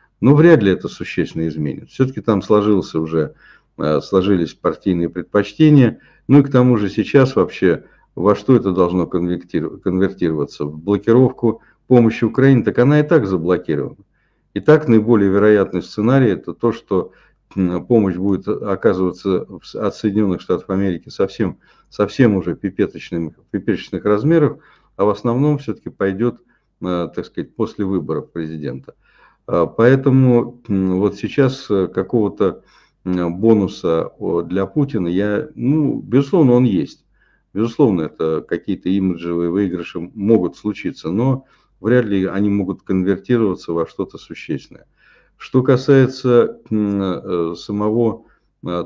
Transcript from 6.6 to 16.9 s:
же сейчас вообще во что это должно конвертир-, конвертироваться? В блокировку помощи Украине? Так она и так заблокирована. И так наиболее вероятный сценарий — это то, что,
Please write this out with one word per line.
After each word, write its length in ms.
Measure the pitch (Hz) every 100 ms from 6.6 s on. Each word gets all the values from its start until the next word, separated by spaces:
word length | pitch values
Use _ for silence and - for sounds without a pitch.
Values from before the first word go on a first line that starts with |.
| 127 117
же 120 | 101
сейчас 460 | 107 95 139 135 -
вообще 480 | 87 - 92 80 - _ _ -
во 200 | 95 -
что 200 | - 123
это 140 | 95
должно 340 | 90 87 90 80
конвертир-, 720 | 87 87 87 82 85 78 -
конвертироваться? 840 | 95 92 95 - 85 78 71 - 73
В 120 | 78
блокировку 800 | 87 101 117 120 127 - 117 - _ _ -
помощи 380 | 127 113 - 113
Украине? 380 | 123 135 131
Так 160 | 107 95
она 220 | 127 151
и 20 |
так 240 | 151 165 98
заблокирована. 720 | 90 82 90 - 71 67 - _ _ _ _ _ 101
И 60 |
так 260 | - 156 151
наиболее 400 | 113 107 113 98
вероятный 520 | 98 104 104 95 92
сценарий — 460 | - - 110 135 120
это 220 | 90 - 85
то, 160 | 117
что, 400 | - -